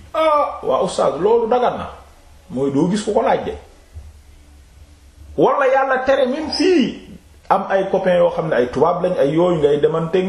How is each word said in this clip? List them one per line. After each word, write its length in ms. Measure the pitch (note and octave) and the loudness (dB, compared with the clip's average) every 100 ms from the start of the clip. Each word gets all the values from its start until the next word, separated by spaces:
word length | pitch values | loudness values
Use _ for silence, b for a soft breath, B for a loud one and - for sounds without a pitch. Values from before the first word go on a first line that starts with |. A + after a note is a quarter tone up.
| - | -8
Ah, 460 | D#4+ D#4+ D4 C#4 - | -2 0 2 0 -4
waa 200 | - - | -2 -2
oustaz, 340 | F3+ - F#3+ C#3+ | -2 0 -2 0
loolu 280 | F#3+ A#3 A3+ | 2 2 2
dagan 280 | B3 A#3 - | 0 0 -2
na. 120 | - - - - - - - | -10 -14 -20 -20 -20 -20 -12
Mooy 220 | B2+ C#3 | -4 -2
doo 180 | C3+ F3 | 0 0
gis 100 | G#3 | 0
ku 100 | - | 0
ko 80 | G#3+ | 0
laaj 220 | A3 F#3+ - | 0 0 -4
de. 80 | - - - - - - - - - - - - - - - - - - - | -12 -16 -20 -20 -20 -20 -20 -20 -20 -20 -20 -20 -20 -20 -20 -20 -20 -10 0
Wala 280 | F#3 C4+ C4+ | 2 2 2
yàlla 300 | C4+ C4+ C4 B3+ | 2 2 0 0
tere 200 | C#4 B3+ | 0 0
même 240 | D4 D#4 | -4 -6
fii 560 | - E4 F4 G#3 - - - - - - | -2 2 2 2 -4 -16 -20 -20 -20 -2
am 160 | F#3 G3 | -2 0
ay 180 | F#3+ F#3 | -2 0
copains 280 | F#3 F#3 F3 | 0 2 2
yoo 100 | F3 E3+ | 2 0
xam 140 | D#3+ | -2
ne 60 | A#2+ | 0
ay 120 | B2 | 0
tubaab 320 | C3 D#3 F3+ | 2 0 2
lañ, 140 | F3+ - | -2 0
ay 120 | C#3 | 0
yooyu 260 | D#3 F3+ E3+ | 2 2 2
ngay 200 | C#3+ C#3+ | 2 2
demanteeg 460 | D3 D#3+ E3 F#3+ | 2 0 -2 -2